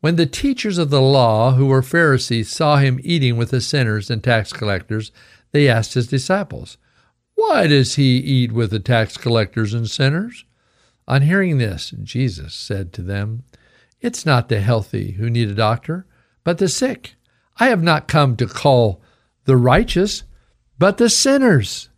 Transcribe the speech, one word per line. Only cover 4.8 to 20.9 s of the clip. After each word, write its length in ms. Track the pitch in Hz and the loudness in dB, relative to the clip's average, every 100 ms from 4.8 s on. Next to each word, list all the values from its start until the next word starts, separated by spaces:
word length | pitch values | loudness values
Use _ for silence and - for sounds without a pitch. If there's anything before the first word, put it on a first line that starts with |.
| - 110 110 _ - _ _ | -4 -6 -6 _ -20 _ _
they 140 | 151 143 | 2 2
asked 280 | 113 110 | 2 0
his 140 | - 117 | -4 -2
disciples, 680 | 135 131 190 196 - - - _ _ _ _ _ - | -4 -2 -2 -2 -12 -16 -20 _ _ _ _ _ -4
'Why 300 | 440 302 175 | 0 2 4
does 280 | 147 127 | 4 2
he 240 | - 135 127 | 0 2 2
eat 340 | 143 135 123 | 0 0 0
with 180 | 113 110 | -2 -2
the 100 | 107 | -4
tax 360 | 95 120 110 - | 0 0 0 -4
collectors 560 | - 117 104 - 107 | -2 0 -2 -4 -4
and 160 | 117 113 | -4 -6
sinners?' 560 | - 135 156 226 - - _ _ _ _ _ - | -2 -2 -2 -6 -12 -20 _ _ _ _ _ -2
On 160 | 135 | 0
hearing 340 | 143 190 190 147 | 2 2 0 0
this, 380 | 113 82 - 110 | -2 -4 -12 -14
Jesus 500 | 101 120 131 87 73 | -10 -4 -4 -4 -14
said 400 | - - 98 92 | -16 -10 -8 -8
to 100 | - | -10
them, 420 | 90 101 104 113 127 _ _ _ _ _ | -8 -6 -6 -8 -12 _ _ _ _ _
'It's 240 | 240 240 | -8 -6
not 240 | 165 131 - | 0 0 2
the 120 | 107 | -2
healthy 520 | 101 117 101 107 98 | 0 0 -2 -8 -8
who 160 | 92 113 | -6 -4
need 200 | 117 113 | -2 -2
a 60 | |
doctor, 520 | 101 107 120 - 170 - _ _ _ | 0 0 0 -4 -10 -10 _ _ _
but 140 | - 170 | -4 -2
the 100 | 190 | -2
sick. 480 | - 262 247 - _ _ _ _ - | -2 -4 -4 -14 _ _ _ _ -2
I 80 | 247 | 0
have 160 | 226 | 2
not 240 | 165 170 - | 2 0 2
come 300 | - 143 117 | 2 2 0
to 100 | 120 | -4
call 560 | - 151 131 113 92 _ _ _ _ | -2 2 4 4 0 _ _ _ _
the 120 | - 131 | 2 2
righteous, 680 | 120 143 233 - 202 - - - _ _ _ _ | 4 2 2 0 -2 -4 -14 -20 _ _ _ _
but 200 | 180 | 0